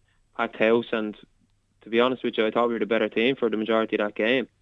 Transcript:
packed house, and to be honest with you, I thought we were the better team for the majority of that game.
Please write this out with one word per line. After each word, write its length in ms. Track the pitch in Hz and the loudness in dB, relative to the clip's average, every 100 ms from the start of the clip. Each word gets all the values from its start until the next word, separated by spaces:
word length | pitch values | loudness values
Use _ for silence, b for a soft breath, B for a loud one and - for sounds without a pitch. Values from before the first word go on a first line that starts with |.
| _ _ _ - | _ _ _ -6
packed 180 | 117 - | -6 0
house, 300 | 110 117 113 | 2 2 0
and 220 | 117 107 101 - _ _ _ _ _ | -4 -6 -8 -18 _ _ _ _ _
to 80 | - | -4
be 100 | 113 | 0
honest 240 | 123 127 | 2 0
with 140 | 123 113 | -4 0
you, 80 | 110 | 0
I 60 | |
thought 160 | 117 120 | 2 0
we 60 | |
were 60 | 113 | 0
the 60 | 104 | -2
better 240 | 113 107 | 0 0
team 260 | 113 117 135 | 0 0 0
for 140 | 117 | -2
the 80 | 107 | -2
majority 400 | 110 113 110 110 | 0 0 0 -2
of 100 | 104 | -2
that 80 | - | -2
game. 320 | 107 131 107 _ | 0 0 -2 _